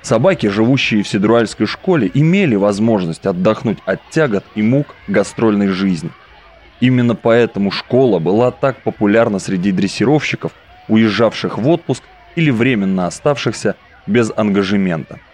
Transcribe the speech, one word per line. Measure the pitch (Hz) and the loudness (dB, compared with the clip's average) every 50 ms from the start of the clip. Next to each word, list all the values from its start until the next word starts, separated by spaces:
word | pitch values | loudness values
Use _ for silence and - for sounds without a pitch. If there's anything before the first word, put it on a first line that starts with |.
Собаки, | - - 123 113 139 190 190 - - | -2 0 0 2 2 2 2 2 -2
живущие | 104 98 104 110 120 139 131 - - 120 104 | -2 0 2 2 2 2 0 0 0 0 -2
в | 98 - | -2 -2
седруальской | - 104 95 104 117 117 113 101 - - 110 | -2 0 2 2 2 2 2 0 -2 -4 -4
школе, | 101 - - - 190 180 156 113 90 - | -4 -4 -6 -2 0 0 0 0 0 0
имели | 139 151 160 180 202 202 151 113 | 0 2 2 2 2 2 2 0
возможность | 98 98 104 101 98 110 117 113 104 92 82 80 - - | 2 2 0 0 0 0 0 2 0 0 -4 -6 -4 -4
отдохнуть | 95 95 90 92 110 110 - - 120 98 - - | -4 -2 0 0 0 0 0 -2 -4 -6 -4 -4
от | - - - - - | -6 -6 -6 -8 -6
тягот | - 156 156 139 104 95 - - - | -2 -2 -2 0 -2 -4 -6 -6 -6
и | 107 | -2
мук | 107 110 127 143 147 - - - - | 0 2 2 0 -2 -4 -10 -20 -10
гастрольной | - 101 107 98 - - - 117 113 104 101 101 98 | -2 -2 0 0 -2 -2 0 0 2 2 2 0 0
жизни. | 95 90 98 98 92 80 78 78 - - - - - - - - - - - - _ - | 0 0 0 -2 -2 -2 -6 -12 -14 -14 -20 -20 -20 -20 -20 -20 -20 -20 -20 -20 _ -2
Именно | 123 123 127 123 120 117 113 | 0 2 2 2 2 0 -2
поэтому | - - 117 113 120 120 107 - 98 101 98 | 0 0 2 4 4 2 2 0 -2 -2 -2
школа | - - - - - 123 135 123 98 87 | -4 -6 -8 -2 0 2 2 2 2 0
была | 80 87 98 110 123 123 | 0 0 2 2 2 0
так | 123 - - 139 120 - | 0 -2 -4 -4 -4 -4
популярна | - 113 95 - 110 101 101 113 117 117 104 95 | -8 -8 -4 0 0 2 4 4 2 2 0 -4
среди | - - 95 92 87 101 | -4 -4 -4 -2 -2 0
дрессировщиков, | 95 90 95 95 - - 104 117 151 151 - - - - - 80 - - _ - - - - - | 0 0 -2 -2 -2 -2 0 2 2 0 0 -4 -8 -8 -8 -12 -12 -12 _ -20 -20 -20 -4 0
уезжавших | 110 110 113 110 98 98 117 107 - - - 147 - 113 | 2 2 4 2 2 2 0 0 0 -2 -8 -6 -6 -2
в | 101 139 | 0 0
отпуск | 170 165 - - 135 - - - - - - - - | 0 0 -2 -6 -6 -6 -6 -20 -20 -20 -20 -12 -4
или | 170 165 151 | -2 0 0
временно | 127 107 117 135 127 104 98 95 95 95 90 | 2 2 2 0 2 0 0 0 0 -2 -2
оставшихся | 87 - - - 151 143 127 - 127 107 - - 107 95 _ _ - - - _ | -4 -6 -4 -2 -2 -2 0 -4 -6 -6 -2 -4 -4 -4 _ _ -20 -20 -18 _
без | - 101 120 117 107 - | -2 0 0 0 0 0
ангажемента. | - 107 104 98 101 98 92 104 101 98 92 85 78 67 - - - _ _ | -2 0 0 2 0 0 0 0 0 0 0 -2 -4 -8 -12 -16 -20 _ _